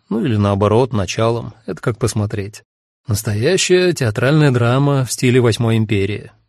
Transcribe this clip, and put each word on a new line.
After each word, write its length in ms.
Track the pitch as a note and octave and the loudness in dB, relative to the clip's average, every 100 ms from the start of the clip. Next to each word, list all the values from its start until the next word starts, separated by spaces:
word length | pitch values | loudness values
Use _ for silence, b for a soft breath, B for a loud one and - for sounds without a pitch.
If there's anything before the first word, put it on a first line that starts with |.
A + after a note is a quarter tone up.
| _ | _
Ну 160 | G#3+ | -4
или 100 | E3+ G#2+ | -2 0
наоборот, 560 | G2+ G2+ G#2 A2 C3 | 0 2 2 2 2
началом. 640 | A2+ F2+ - A2+ A#2 B2 - - | -2 -4 -2 -2 -2 -8 -14 -12
Это 140 | F3+ | -6
как 180 | - G#2+ | -6 -4
посмотреть". 640 | A2 A2 G#2 G#2 G2 - - _ _ _ - | -4 -4 -4 -6 -10 -14 -20 _ _ _ -6
Настоящая 840 | G2+ - G#2 C3+ F#3+ - F3+ F3+ | -6 -4 -2 0 0 2 2 2
театральная 580 | D#3+ A#2+ G#2 B2 D#3 D3 | 0 -2 0 2 4 4
драма 540 | A#2+ A#2 C3 C#3+ C#3 | 2 2 2 2 0
в 80 | B2 | -2
стиле 280 | - B2+ B2+ | -2 2 4
Восьмой 360 | A#2+ G#2+ A#2 A2+ | 2 2 0 0
империи. 560 | G#2+ G#2 G2 G2+ - _ | 0 0 -2 -4 -12 _